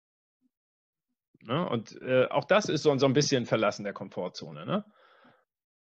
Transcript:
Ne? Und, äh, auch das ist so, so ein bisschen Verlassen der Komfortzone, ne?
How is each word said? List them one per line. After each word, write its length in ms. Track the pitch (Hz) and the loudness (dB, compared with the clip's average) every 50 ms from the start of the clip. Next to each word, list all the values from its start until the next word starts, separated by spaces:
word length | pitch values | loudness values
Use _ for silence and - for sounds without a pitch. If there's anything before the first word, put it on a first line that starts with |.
| _ _ _ _ _ _ _ _ _ _ _ _ _ _ _ _ _ _ _ _ _ _ _ _ _ _ _ _ | _ _ _ _ _ _ _ _ _ _ _ _ _ _ _ _ _ _ _ _ _ _ _ _ _ _ _ _
Ne? 260 | - 107 117 156 180 - | -8 -4 -2 -2 -2 -2
Und, 320 | - 117 104 - - - | -4 -4 -6 -8 -16 -12
äh, 260 | - 127 127 127 127 - | -4 0 2 2 2 2
auch 160 | - 143 131 | 2 -2 2
das 240 | - 185 208 208 - | 4 4 2 4 2
ist 140 | 151 151 - | -2 0 2
so, 140 | 156 143 127 | 2 2 4
so 80 | 139 | 4
ein 80 | 139 127 | 4 4
bisschen 320 | 147 147 - 143 127 117 | 4 2 2 2 0 0
Verlassen 380 | - 135 113 110 101 101 - 104 | 0 0 2 2 0 0 -2 -6
der 100 | 101 98 | -8 -8
Komfortzone, 720 | - 104 95 - - 90 92 - - 92 80 80 76 82 | -10 -12 -12 -10 -8 -8 -8 -8 -12 -14 -14 -14 -12 -6
ne? 200 | 117 156 214 202 _ _ _ _ _ _ _ _ - _ _ _ _ _ _ _ _ _ _ _ _ | -4 -4 -4 -4 _ _ _ _ _ _ _ _ -20 _ _ _ _ _ _ _ _ _ _ _ _